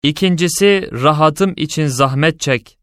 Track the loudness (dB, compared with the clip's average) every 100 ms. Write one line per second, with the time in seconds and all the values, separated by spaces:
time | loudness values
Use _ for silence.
0 | -2 0 -2 0 -2 2 2 2 -4 0
1 | 0 4 2 2 -2 -2 -6 -2 -2 0
2 | 0 2 0 0 -2 -2 -4 _